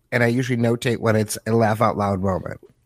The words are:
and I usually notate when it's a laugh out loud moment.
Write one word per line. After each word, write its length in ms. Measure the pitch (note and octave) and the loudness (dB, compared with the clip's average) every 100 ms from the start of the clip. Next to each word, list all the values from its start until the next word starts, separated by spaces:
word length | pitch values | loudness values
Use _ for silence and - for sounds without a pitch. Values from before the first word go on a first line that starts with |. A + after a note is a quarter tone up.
| - | -6
and 100 | B2 | 0
I 40 | A#2+ | 2
usually 320 | A#2+ B2+ A#2+ | 2 -2 0
notate 380 | A#2 A#2 B2+ G#2+ | 0 0 -2 -2
when 180 | A2 G#2+ | 2 2
it's 220 | G#2+ - - | 0 -4 -2
a 60 | |
laugh 280 | A2+ A2 G#2+ | 2 2 2
out 160 | A2 F#2 | 0 2
loud 240 | G2+ G2 | -2 0
moment. 400 | F#2+ F2+ - - - _ | -2 -2 -6 -14 -18 _